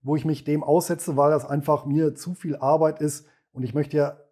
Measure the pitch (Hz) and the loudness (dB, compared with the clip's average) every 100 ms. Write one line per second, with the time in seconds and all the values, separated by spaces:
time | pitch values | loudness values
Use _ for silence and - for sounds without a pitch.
0 | 131 151 160 147 - 151 147 160 170 170 | -2 -2 0 -4 -2 -2 2 2 2 -6
1 | - 139 143 151 139 143 143 143 143 147 | -2 2 4 4 0 -4 0 0 2 0
2 | 156 147 - 180 170 139 135 156 156 156 | 0 -2 -12 -8 -8 -2 2 4 2 0
3 | 151 147 _ _ _ 127 123 139 143 151 | -4 -6 _ _ _ -10 -4 -2 0 0
4 | 143 - _ | 0 -4 _